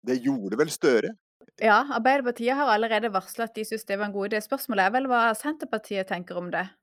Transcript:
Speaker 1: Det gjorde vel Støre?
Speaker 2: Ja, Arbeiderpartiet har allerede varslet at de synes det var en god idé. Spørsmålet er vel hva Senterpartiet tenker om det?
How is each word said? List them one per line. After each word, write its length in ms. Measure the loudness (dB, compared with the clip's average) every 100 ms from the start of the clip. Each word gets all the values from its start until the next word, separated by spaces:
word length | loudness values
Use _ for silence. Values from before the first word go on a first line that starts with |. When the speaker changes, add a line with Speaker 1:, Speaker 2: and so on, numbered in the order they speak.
| -2
Speaker 1:
Det 140 | 0 0
gjorde 320 | -2 -2 0
vel 80 | 0 2
Støre? 360 | 4 4 2 -8 _ _ _ _
Speaker 2:
Ja, 240 | 4 4 4
Arbeiderpartiet 640 | 0 2 2 0 -2 -2
har 160 | 0 2
allerede 400 | 2 2 0 0
varslet 400 | -4 -6 -8 -8
at 80 | -6
de 80 | -8
synes 180 | -8 -6
det 100 | -4
var 140 | -4
en 20 |
god 160 | -4 -2
idé. 160 | -4 -4
Spørsmålet 400 | -6 -2 2 2
er 120 | 2
vel 100 | 2
hva 180 | 2 2
Senterpartiet 720 | 0 -4 -6 -6 -6 -4 -6 -4
tenker 320 | -6 -6 -8
om 160 | -4
det? 140 | -4 -6 _